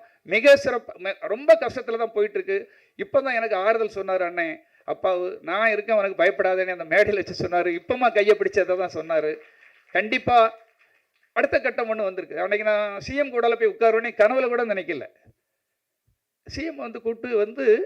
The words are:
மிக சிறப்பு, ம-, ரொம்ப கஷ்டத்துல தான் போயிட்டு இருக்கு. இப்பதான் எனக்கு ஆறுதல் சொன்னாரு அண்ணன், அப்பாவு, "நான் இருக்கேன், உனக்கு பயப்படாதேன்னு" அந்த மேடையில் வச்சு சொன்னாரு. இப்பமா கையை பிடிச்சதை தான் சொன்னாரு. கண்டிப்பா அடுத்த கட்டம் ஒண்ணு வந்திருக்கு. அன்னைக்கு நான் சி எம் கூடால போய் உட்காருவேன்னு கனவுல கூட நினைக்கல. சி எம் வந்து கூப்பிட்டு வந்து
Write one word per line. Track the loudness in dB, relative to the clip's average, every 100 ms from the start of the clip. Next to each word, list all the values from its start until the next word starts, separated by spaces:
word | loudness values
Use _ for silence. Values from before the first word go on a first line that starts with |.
| _ _
மிக | -4 2 6 6
சிறப்பு, | 4 -4 -6 -12
ம-, | -10 -8
ரொம்ப | -6 0 4 4
கஷ்டத்துல | 2 -8 -6 -4
தான் | -4 -2
போயிட்டு | -2 -2
இருக்கு. | -4 -6 -6 _ _ -12
இப்பதான் | -2 0 0 -2
எனக்கு | -2 0
ஆறுதல் | 0 0 -2 -6
சொன்னாரு | -4 -2 -2
அண்ணன், | -4 -6 -6 _ _ -10
அப்பாவு, | -4 -2 -2 -4 -8
"நான் | -6 0 0
இருக்கேன், | 0 0 0
உனக்கு | 0 2
பயப்படாதேன்னு" | 2 2 0 0 -2 -6
அந்த | 0
மேடையில் | 2 2 0
வச்சு | -4 -6
சொன்னாரு. | -2 -2 -2
இப்பமா | -4 -4 0 2
கையை | 4 4 4
பிடிச்சதை | 2 0 0 -2
தான் | -4 -6
சொன்னாரு. | -4 -2 -2 -6 -12 _ _ _ _ -4
கண்டிப்பா | -2 -2 2 4 4 0 _ _ _ _ _ _ _ -2
அடுத்த | 0 0
கட்டம் | 0 -4 -4
ஒண்ணு | -2
வந்திருக்கு. | -4 -6 -10 -6
அன்னைக்கு | -2 -2 0
நான் | 0 -2 -6
சி | -6 -4
எம் | -2
கூடால | 0 0 2
போய் | 0
உட்காருவேன்னு | 2 2 2 0 2
கனவுல | 4 4 0
கூட | 0 -2
நினைக்கல. | -4 -6 -8 -12 _ _ _ _ _ _ _ _ _ _ _ _ _ -16
சி | -10 -10
எம் | -10
வந்து | -12 -8
கூப்பிட்டு | -8 -6 -2 -2
வந்து | -2 0 2 4